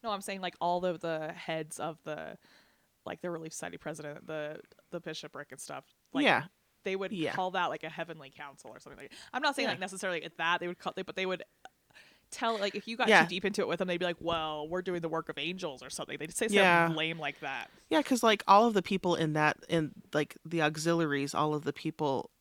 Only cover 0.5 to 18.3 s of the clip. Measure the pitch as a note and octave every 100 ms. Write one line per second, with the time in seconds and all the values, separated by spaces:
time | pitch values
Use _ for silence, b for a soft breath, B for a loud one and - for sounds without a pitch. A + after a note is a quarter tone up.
0.5 | - F3 F3 F3+ E3 E3 D#3+ D#3 E3+ -
1.5 | D#3+ D#3 - D#3+ D#3+ - D3+ D#3+ - b
2.5 | b b b b _ - - F3 E3+ D#3+
3.5 | - - - - D3+ D3+ C#3+ - D#3 D3+
4.5 | D3+ - _ _ F3 E3 D#3 D3+ - C#3+
5.5 | - - C#3 - _ _ C4+ C#4+ C3 F3
6.5 | _ _ _ - F#3+ F#3+ G3 D3 - F#3
7.5 | F#3 E3+ D3+ D#3 D#3 E3+ D#3+ C3+ - D3
8.5 | C#3 B2+ - - C3+ C#3 B B B3+ D4
9.5 | C#4 A3+ E3+ F#3 F#3 F#3+ F3 D#3+ - E3
10.5 | F3 F3 F3+ F#3+ - F#3 - F#3 F#3 -
11.5 | _ - _ _ b b b b - A#3
12.5 | A3+ G3+ G#3 G#3+ A3+ A3+ G3+ E3 F3+ F#3+
13.5 | G3+ - E3 F#3 F3 F3 E3+ E3 E3 D#3
14.5 | D3+ D3+ F3+ F3+ F3 E3 D#3+ D#3+ D3+ D3+
15.5 | F#3 F3+ B2+ B2+ - D#3 D3 D#3+ - A3+
16.5 | G3+ F#3+ E3+ E3+ D#3+ D#3+ E3 D3 C#3 C#3+
17.5 | C3+ G#2+ - _ D#4+ C#4+ B3+ A3+